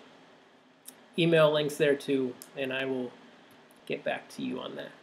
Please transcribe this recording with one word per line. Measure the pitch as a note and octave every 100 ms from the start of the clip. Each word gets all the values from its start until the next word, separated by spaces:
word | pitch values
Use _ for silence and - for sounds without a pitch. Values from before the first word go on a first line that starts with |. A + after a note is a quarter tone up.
| - - - - _ _ _ _ - - - -
email | E3 E3 D#3
links | D3+ D3+ -
there | D3+
too, | C#3+ - C#3 B2+ B2 - -
and | C3
I | C3 C3+
will | C3 B2 - - - - - - _ -
get | C#3 C#3+
back | C3+ -
to | -
you | C3+ B2+
on | C3 C#3+
that. | C#3+ -